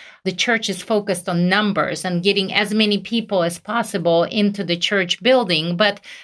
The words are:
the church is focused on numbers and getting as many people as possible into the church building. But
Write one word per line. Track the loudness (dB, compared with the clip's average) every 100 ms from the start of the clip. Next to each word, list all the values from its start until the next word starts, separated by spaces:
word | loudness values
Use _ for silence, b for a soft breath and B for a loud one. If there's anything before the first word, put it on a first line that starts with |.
| B B -6
the |
church | -2 0 0 -2
is | -6
focused | -2 -2 0 -4 -2
on | 2 2
numbers | 2 2 0 -2 -2
and | -2 0
getting | 2 0 0
as | -2 0
many | 2 2 0
people | -2 -4 0 0
as | 0 -2
possible | -6 -4 -2 -2 2 2
into | 2 2 0 0
the | -2 -2
church | 0 0 -2 0
building. | 2 4 4 0 0 0
But | 0 0 B B